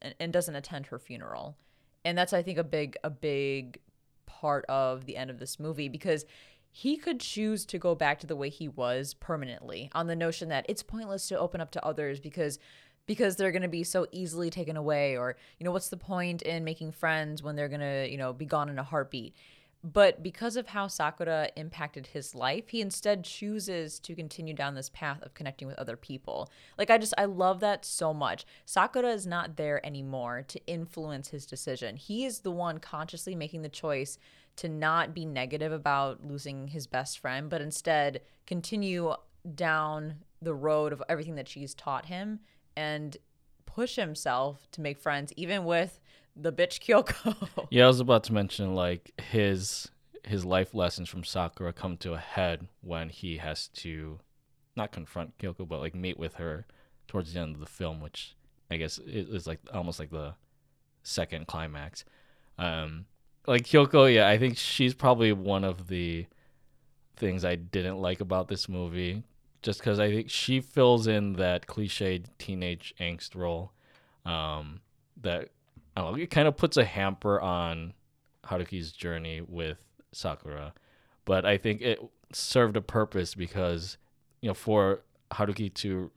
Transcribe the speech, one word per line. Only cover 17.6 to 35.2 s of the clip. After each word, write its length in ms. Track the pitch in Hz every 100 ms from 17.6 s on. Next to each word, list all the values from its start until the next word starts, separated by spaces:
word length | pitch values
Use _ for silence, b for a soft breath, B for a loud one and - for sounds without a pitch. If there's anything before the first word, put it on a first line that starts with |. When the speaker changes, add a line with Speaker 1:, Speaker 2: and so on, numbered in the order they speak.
| 147
Speaker 1:
gonna, 360 | 147 143 139 135
you 80 | 139
know, 160 | 131
be 120 | 123 151
gone 220 | 156 147
in 100 | 135
a 60 |
heartbeat? 500 | 131 156 139 131 113 - b b b b
But 400 | 170 208 196 -
because 320 | 175 - 233 226
of 100 | 214
how 180 | 208 196
Sakura 640 | - 151 170 165 156 151 -
impacted 520 | 156 - 147 143 131
his 260 | 147 135
life, 360 | 127 127 175 -
he 120 | 233
instead 420 | 196 - 208 202
chooses 760 | 175 - 208 214 190 175 156 -
to 160 | - 170
continue 400 | 156 - 160 151
down 180 | 139
this 160 | 139 135
path 320 | - 151 139
of 140 | - -
connecting 320 | 147 139 135
with 100 | -
other 180 | 117 117
people. 560 | - 131 - - - B B B
Like, 140 | 208
I 80 | 226
just, 160 | 214 -
I 60 | 202
love 340 | 185 185 185
that 260 | 208 202 -
so 260 | - 160
much. 360 | 151 131 87 - B B
Sakura 440 | 190 214 254 247
is 160 | 220 180
not 300 | 175 170 156
there 280 | 151 147 -
anymore 580 | 139 135 131 120 120 135
to 120 | - -
influence 600 | 170 170 - 156 139 143
his 180 | 143 139
decision. 520 | 131 - 131 117 123
He 280 | - 214 262
is 140 | 220
the 100 | 190
one 300 | 175 175 160
consciously 560 | - 151 160 170 - 175
making 260 | 151 165
the 80 | 156
choice 480 | - 160 139 139 - b b b b
to 120 | 170
not 460 | 156 156 165 156
be 100 | 160